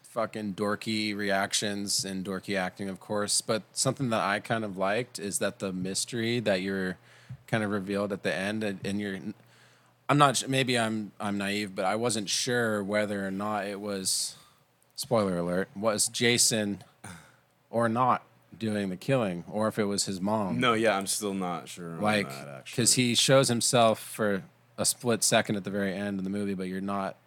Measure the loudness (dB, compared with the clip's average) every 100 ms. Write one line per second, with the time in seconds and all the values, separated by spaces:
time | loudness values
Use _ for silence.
0 | -8 -4 -4 -2 -6 -2 -2 0 -2 0
1 | 0 -2 0 2 2 0 -2 -4 -2 -2
2 | -2 -4 -4 -6 -2 -2 -2 -4 -8 -8
3 | -4 -2 0 0 0 -4 -2 -2 -2 0
4 | 0 0 2 0 0 -2 -2 -2 0 0
5 | -2 -8 -6 -2 -2 -2 -4 -4 -4 -4
6 | -4 -2 0 0 2 2 0 -2 -2 -6
7 | -14 -20 -18 -18 -2 0 0 0 0 -2
8 | 0 -2 -2 -2 -2 -2 -4 -4 -4 -4
9 | -4 -6 -10 -12 _ -20 -20 _ _ _
10 | 0 6 6 4 0 0 2 2 2 -2
11 | -6 _ -4 -2 -2 -2 -4 -2 0 0
12 | 0 0 -2 -2 0 0 2 0 0 0
13 | 0 -2 -4 -2 -2 -2 -4 -6 -6 -4
14 | -2 -2 -4 -8 -20 _ _ _ _ -12
15 | 0 2 2 0 0 -2 -2 -2 0 0
16 | -2 2 2 4 4 2 0 -4 -10 _
17 | -18 -18 -20 _ _ _ _ 0 2 4
18 | 4 4 0 _ _ -6 -2 0 -2 -4
19 | 2 2 2 -2 -6 -2 0 2 0 0
20 | -2 -2 0 0 0 2 4 4 4 2
21 | -2 -2 -2 -2 -2 -4 -8 -12 -10 -2
22 | 2 2 0 -8 -12 -14 -8 0 2 4
23 | 4 4 6 6 6 2 4 6 6 4
24 | -4 -2 0 0 -4 _ _ -2 -2 0
25 | 0 2 4 4 2 -4 -2 -2 -2 -2
26 | -4 -4 -4 -4 -2 -4 -4 -4 -4 -2
27 | -4 -8